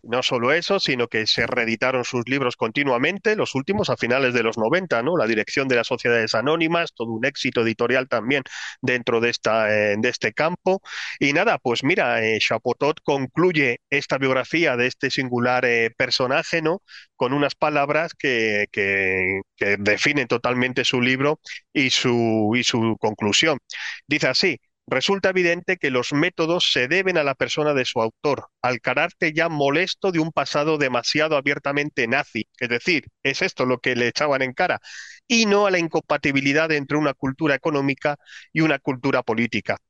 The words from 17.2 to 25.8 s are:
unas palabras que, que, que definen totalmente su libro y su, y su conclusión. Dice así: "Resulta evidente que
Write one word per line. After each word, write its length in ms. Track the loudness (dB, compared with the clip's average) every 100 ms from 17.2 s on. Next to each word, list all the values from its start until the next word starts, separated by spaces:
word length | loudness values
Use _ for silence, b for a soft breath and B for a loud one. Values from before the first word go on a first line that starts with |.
| -2
unas 220 | 0 -2
palabras 580 | 0 -2 0 0 0 -2 -4
que, 480 | -2 0 0 0 -2
que, 680 | -2 0 0 0 0 0 -2 -6 _
que 200 | -2 0
definen 500 | 0 2 2 0 0
totalmente 560 | 0 0 0 0 0
su 160 | 0 0
libro 400 | 0 2 0 -2 B B _
y 180 | 0 0
su, 640 | 2 2 2 2 2 2 2
y 80 |
su 320 | 0 0 0 0
conclusión. 580 | -2 -2 0 2 2 0 _ B B B _
Dice 200 | 0 2
así: 300 | 2 0 -2 _ _ -4
"Resulta 440 | -2 0 0 2
evidente 460 | 2 2 0 -2
que 120 | -2